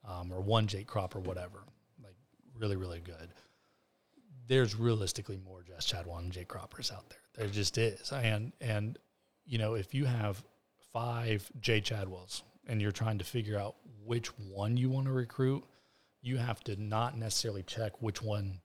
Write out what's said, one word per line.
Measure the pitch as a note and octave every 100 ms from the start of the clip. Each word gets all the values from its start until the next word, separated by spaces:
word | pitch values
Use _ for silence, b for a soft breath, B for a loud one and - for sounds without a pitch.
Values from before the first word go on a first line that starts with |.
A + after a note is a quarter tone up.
| G#2
um, | F2+ F2
or | F2+
one | G2 A2+ G#2+
Jake | F#2+ G2+
Cropper, | G#2 F#2 G#2
whatever, | F#2 F2+ F2+ G2 G#2 - _ -
like, | G#2 F#2 _ _ -
really, | B2 A2 F#2+
really | F#2 E2+
good. | E2+ D#2+ E2+ b b b b b b _ _ _ _ C3 A#2+
There's | C3 A#2+ G#2
realistically | A#2 A2 F#2+ - G2+ G2
more | F#2+ F#2
Jess | F2 F2+
Chadwell | - F2+ E2+ E2+
and | F2
Jake | F2+ F2
Croppers | - - - -
out | G2+ -
there. | - _
There | - G#2+
just | G#2 F#2+ -
is. | A2+ G2 -
And, | C#3 A#2 G#2 A2+ -
and, | B2 G#2+ G#2+ - _ _ _ _
you | - A#2
know, | A2
if | A2+ F#2+
you | C3+
have | C#3 A#2+ G#2+ G2 - _ _ _ -
five | A2+ A#2+ A#2 A#2 G#2 - -
Jay | A2 A2
Chadwells | G2+ A2 F#2+ F#2 F#2 - - - -
and | A2
you're | G#2
trying | G2 A2 G#2+
to |
figure | F2+ B2 G#2+ G#2
out | G2+ - A2+ G#2+
which | G#2+ A#2+ A2+ -
one | G2 G2 G#2 B2
you | B2+
wanna | C3 C3+
recruit, | C3 A#2+ - C3 C#3 - b b b b b
you | A#2+ B2+
have | A#2+ A2
to | - G2+
not | G#2+ A2 A#2+ C#3
necessarily | A2 - A#2 G2+
check | F#2 - A2 -
which | A2+ G2+
one | A2 G#2 G2 F#2